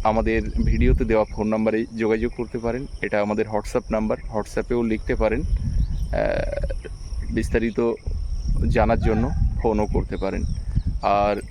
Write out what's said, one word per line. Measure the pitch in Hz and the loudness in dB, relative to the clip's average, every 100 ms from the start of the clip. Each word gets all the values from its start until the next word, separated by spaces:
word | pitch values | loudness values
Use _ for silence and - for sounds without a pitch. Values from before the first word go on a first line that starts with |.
আমাদের | 110 110 110 113 107 117 | 2 2 2 2 0 0
ভিডিওতে | 113 - 127 127 | 2 4 6 4
দেওয়া | 117 110 | 4 2
ফোন | 104 - 107 | 2 0 0
নাম্বারে | 110 110 110 117 113 | 2 2 2 -2 -2
যোগাযোগ | 110 110 120 - | 2 2 0 -4
করতে | 117 120 | -6 -4
পারেন। | 117 120 143 - | -4 -4 -6 -6
এটা | 104 104 | -2 0
আমাদের | 104 107 107 | 2 0 0
WhatsApp | 104 - 127 - | -2 -2 -4 -2
নাম্বার, | 110 110 123 - 110 | -2 0 -2 -4 -6
WhatsApp-এও | 101 - 107 120 | -4 -4 -2 0
লিখতে | 113 110 - | 0 -2 -2
পারেন, | 120 110 120 | 0 2 0
আহ, | - - - - - - - - 50 - - - - 539 - - - - - | 0 0 0 0 0 0 -2 0 0 0 -2 -4 -4 -6 -8 -12 -8 -6 -4
বিস্তারিত | 117 110 117 113 107 117 - - - - - - - - | -4 0 0 0 0 0 -2 -4 -4 -4 -4 -2 0 2
জানার | 113 107 113 | 4 4 4
জন্য | 120 110 127 - - - | 2 2 2 2 2 2
ফোনও | 117 107 107 | 2 2 0
করতে | 98 95 95 | 0 -2 -4
পারেন। | 95 95 - - - - - - | -2 -2 -2 -4 -2 -2 -2 -2
আর | 101 101 104 101 - | 0 2 2 0 0